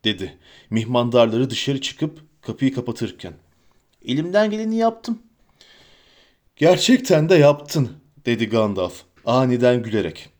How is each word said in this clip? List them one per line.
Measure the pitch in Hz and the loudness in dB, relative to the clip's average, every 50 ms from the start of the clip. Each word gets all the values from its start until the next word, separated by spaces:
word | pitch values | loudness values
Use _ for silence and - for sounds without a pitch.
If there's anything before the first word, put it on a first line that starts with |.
| - | -2
dedi | 110 104 - 95 90 - _ _ _ - - _ _ | -4 -4 -4 -8 -12 -14 _ _ _ -20 -20 _ _
mihmandarları | 107 113 110 113 127 120 120 120 117 123 117 113 110 117 131 131 | -4 -4 -4 0 0 0 0 2 4 4 4 4 2 -2 -2 -2
dışarı | 120 - - 135 143 143 | -4 -6 -4 -4 -4 -4
çıkıp | - - - - 156 151 - - - _ _ _ | -6 -10 -8 -6 -8 -8 -8 -14 -20 _ _ _
kapıyı | _ - 110 - 135 131 135 | _ -12 -6 -2 -2 -2 -2
kapatırken. | 127 120 120 113 - 120 95 - - - 90 78 _ _ _ _ _ _ _ _ _ _ _ _ _ _ | -2 -8 -8 -8 -6 -8 -8 -8 -12 -18 -18 -18 _ _ _ _ _ _ _ _ _ _ _ _ _ _
"Elimden | - 127 143 160 175 185 208 214 214 | -4 -4 -4 -4 0 0 0 0 0
geleni | 208 214 220 220 220 | -2 -4 -4 -4 -2
yaptım." | 226 226 226 226 226 - - 226 - _ _ _ _ _ _ _ _ - _ _ _ _ _ _ _ _ _ _ _ _ _ _ _ _ _ _ | 0 0 -2 -2 -4 -8 -8 -8 -10 _ _ _ _ _ _ _ _ -20 _ _ _ _ _ _ _ _ _ _ _ _ _ _ _ _ _ _
"Gerçekten | _ 147 165 180 - - - 262 254 254 - 185 151 156 160 | _ 4 4 4 4 4 2 2 2 2 2 2 2 4 4
de | 190 | 4
yaptın," | 160 143 147 143 143 - - - 160 131 110 - - _ _ _ _ _ | 6 6 4 4 2 -6 -6 -4 -4 -4 -4 -6 -18 _ _ _ _ _
dedi | 120 120 110 113 104 | -4 -2 -2 -2 -2
Gandalf | 113 113 110 104 98 92 90 90 - - _ _ _ _ _ | 0 0 0 0 -2 -4 -4 -6 -6 -14 _ _ _ _ _
aniden | 113 120 127 131 127 123 120 123 123 123 123 | 0 0 2 2 2 0 2 2 2 2 2
gülerek. | 110 113 107 107 90 80 76 - - - _ | -2 -2 -2 -2 -2 -4 -8 -12 -20 -20 _